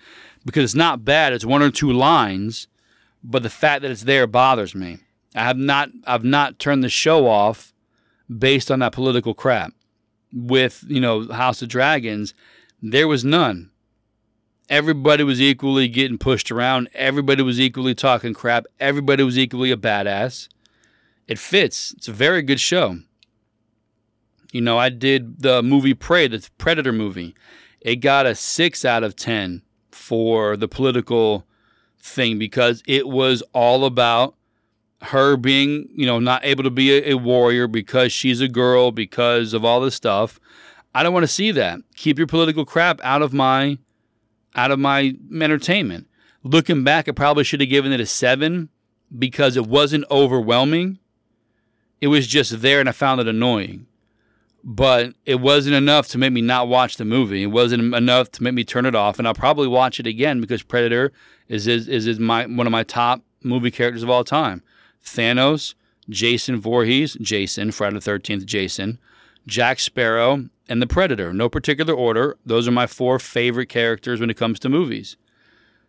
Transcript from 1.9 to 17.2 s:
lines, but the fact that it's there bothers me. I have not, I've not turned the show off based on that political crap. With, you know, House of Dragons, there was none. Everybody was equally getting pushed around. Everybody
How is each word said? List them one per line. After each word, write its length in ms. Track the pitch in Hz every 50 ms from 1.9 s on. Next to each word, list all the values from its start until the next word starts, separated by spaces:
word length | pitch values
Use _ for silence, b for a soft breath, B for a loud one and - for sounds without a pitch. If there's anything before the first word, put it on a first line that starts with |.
lines, 760 | 123 123 135 151 170 147 113 101 95 95 104 110 110 - - _ _ _ _ _ _ _ _ _ _ _ -
but 180 | 120 117 131
the 80 | 117 107
fact 320 | - - 160 151 143 139
that 80 | 139 135
it's 140 | 123 101 110
there 240 | 131 139 135 123 113
bothers 460 | 104 123 127 131 131 113 101 87 -
me. 240 | 95 95 87 85 - _ _ _ _ _ _ -
I 100 | 113 113
have 140 | 123 131 131
not, 320 | 135 143 139 143 143 127 113 - -
I've 180 | 127 123 117 110
not 340 | 127 143 147 143 131 - -
turned 240 | - 143 143 135
the 60 | 127 120
show 380 | - - - 156 165 156 135
off 480 | 117 107 104 101 110 110 - - - _ _ _ _ _ _ _ _ _ _ _ - 120
based 360 | 107 127 135 139 127 - -
on 80 | 135 131
that 140 | 127 110
political 420 | - 127 131 131 123 120 101 113 104
crap. 380 | - - 135 123 104 85 82 - _ _ _ _ _ _ _ _ _ _ _
With, 520 | - 120 120 120 131 131 131 123 - - - -
you 120 | 143 127
know, 300 | 127 120 110 107 113 117
House 300 | 117 117 127 127 120 -
of 80 | 131 117
Dragons, 640 | 120 127 131 147 156 139 117 110 107 104 104 - - b b b b b b b b b
there 260 | - 110 120 139 160
was 180 | 156 151 127 117
none. 460 | 143 156 175 156 120 95 85 87 - _ _ _ _ _ _ _ _ _ _ _ _ _ _ _ _ _ _ _ -
Everybody 540 | 143 147 147 160 156 139 135 151 147 147
was 180 | 147 139 131 123
equally 480 | 135 139 131 127 143 139 135 135 131 120
getting 300 | 117 127 135 127 117 -
pushed 320 | - 135 127 - - -
around. 380 | 113 120 123 131 131 127 120 - -
Everybody 480 | - 135 135 135 143